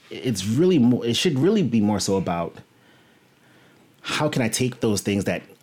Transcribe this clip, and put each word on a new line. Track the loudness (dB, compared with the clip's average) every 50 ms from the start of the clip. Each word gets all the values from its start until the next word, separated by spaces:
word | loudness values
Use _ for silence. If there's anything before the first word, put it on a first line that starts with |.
| _ -16
it's | -14 -6 -4 -4 -4 -2 -2
really | -2 0 2 2 4 4 4
mo-, | 4 4 4 2
it | 0 -2 -2
should | 0 0 0 0 2
really | 2 2 2 2
be | 0 2 2 2
more | 2 2 0 0
so | 0 0 0
about | 0 0 -2 -4 -4 -6 -6 -10 -14 -20 _ _ _ _ _ _ _ _ _ _ _ _ _ _ _ _ _ _ _ _ _ _ _ _ _ _ _
how | -10 -8 -4 -2 -2 -2
can | 0 0
I | -2 -2
take | 0 -2 -2 -2 -2 -2
those | -2 0 0 0
things | -2 -2 -2 0 0
that | -2 -4 -4 -8 -14 -20 _